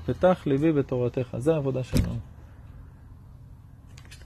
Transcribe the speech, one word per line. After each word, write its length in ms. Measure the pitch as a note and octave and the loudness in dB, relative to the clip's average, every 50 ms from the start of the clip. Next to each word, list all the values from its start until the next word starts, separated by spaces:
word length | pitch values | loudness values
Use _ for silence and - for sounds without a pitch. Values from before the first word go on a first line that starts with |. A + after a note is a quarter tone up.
| - | 0
"פתח 360 | - B2 - - F#3 F#3 - - | -2 0 4 4 4 4 4 2
ליבי 260 | D#3 C3+ C#3 D3+ E3 D#3 | 0 2 4 4 4 4
בתורתך", 640 | C#3+ C3+ - C3 B2 B2 A#2+ - C3+ B2 - - A#2 | 2 2 0 0 0 0 0 0 -2 -4 -4 -6 0
זה 140 | B2 D3+ E3 | 2 2 2
העבודה 300 | D#3 C3+ C3+ C3 B2+ B2+ | 2 0 -2 -2 -2 -4
שלנו. 360 | - - - - A#2 A#2 A#2 - - - - - - - - - - - - - - - - - - - - - - - - - - - - - - - - - - - - - - | 0 2 2 2 2 -2 -6 -10 -12 -16 -20 -20 -20 -20 -20 -20 -20 -20 -18 -20 -20 -20 -20 -20 -20 -20 -20 -20 -20 -20 -20 -20 -20 -20 -20 -20 -20 -20 -20 -20 -20 -20 -20 -20 -20
כשאתה 160 | - - - | -20 -20 -14